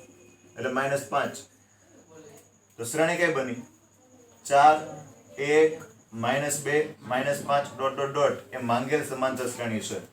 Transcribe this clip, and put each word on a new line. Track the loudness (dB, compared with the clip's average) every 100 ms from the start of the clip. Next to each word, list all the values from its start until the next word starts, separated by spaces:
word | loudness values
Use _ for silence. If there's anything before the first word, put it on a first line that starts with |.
| -16 -20 -20 -20 -20 -8
એટલે | -4
માઇનસ | -2 -2 -2
પાંચ. | -2 -2 -2 -6 -18 _ _ _ _ -20 -20 -20 -20 -20 -20 _ _ -12
તો |
શ્રેણી | -6 0 0 2
કઈ | 2
બની? | 0 -2 -6 -12 _ _ _ _ -20 -20 -16
ચાર, | 2 6 8 6 0 -12 -18 -20 -16 -6
એક, | 2 6 6 2 -14 -20 _
માઇનસ | -6 -2 0 -2 -4
બે, | 0 0 0 -6
માઇનસ | -4 -2 -2 -2 0
પાંચ, | 0 0 -4
ડોટ, | -4 -2
ડોટ, | -2
ડોટ, | 2 2 2 -8
એ | -6
માંગેલ | -2 0 2 0
સમાંતર | 0 -2 -2 -2 -6
શ્રેણી | -4 -4 -4
છે. | -6 -8 -10